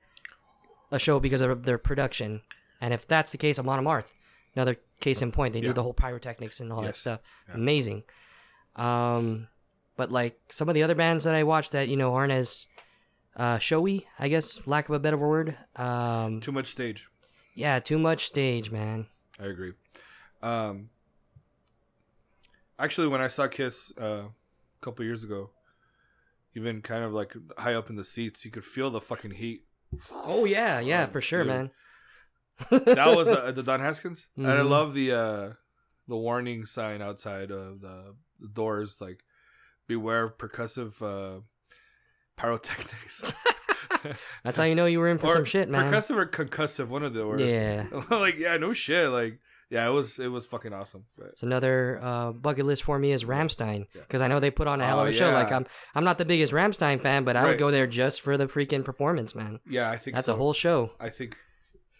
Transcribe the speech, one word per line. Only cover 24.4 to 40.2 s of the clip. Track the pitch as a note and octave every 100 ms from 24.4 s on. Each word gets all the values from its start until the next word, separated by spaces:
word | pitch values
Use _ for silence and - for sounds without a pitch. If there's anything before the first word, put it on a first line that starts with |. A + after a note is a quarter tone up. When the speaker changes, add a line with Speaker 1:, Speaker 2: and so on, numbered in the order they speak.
| _ _ _ _
Speaker 2:
couple | - A2+ A2+
years | A#2
ago, | A2 G2+ G2 _ _ _ _ _ _ _ _ _ _ A2+
even | A2+ A2
kind | G#2+ A2+
of, | A2+
like, | G#2+ G2+ A2+ D#2+ -
high | A#2+
up | A#2 A2
in | G#2+
the |
seats, | F#2 - A2+ - A2
you |
could | A2 -
feel | - C3+
the | A2+
fucking | - A#2 A2
heat. | F#2+ A#2 A#2 _ _ _ - -
Speaker 1:
Oh, | - - G3 G#3+
yeah, | G3 A3+ C3+
yeah, | B2 F3 C#3+
Speaker 2:
Oh, |
Speaker 1:
for | C#3+
sure, | - F3
Speaker 2:
dude. | C3+
Speaker 1:
man. | B2+ C3+ - _ - - - _ _ _ - -
Speaker 2:
That | C4+ C4+ - D3 -
was, | E3
Speaker 1:
<laughs> |
Speaker 2:
uh, | C#3+ B2+
the | B2+
Don | B2+ C3
Haskins. | C#3 D#3 F3+ E3+ - -
And | C3+
I | C#3
Speaker 1:
Mm-hmm. | C#3
Speaker 2:
love | C#3+ D3+
the, | C#3 C3
uh, | A#2+ A2 G#2 G2+ A2+ _ _ _ _ -
the | A#2
warning | A2+ A#2+ B2 A#2+ A2
sign | - A2 G#2
outside | G2+ G2+ G#2+ G2 G2
of | G2 F#2+ G2
the, | F#2+ F#2 F#2+ G#2+ _ _
the | G#2+
doors, | G#2 A2 G#2 G#2 -
like, | F#2+ F#2 _ _ _ _ _ _ -
"Beware | A#2 A2 A2+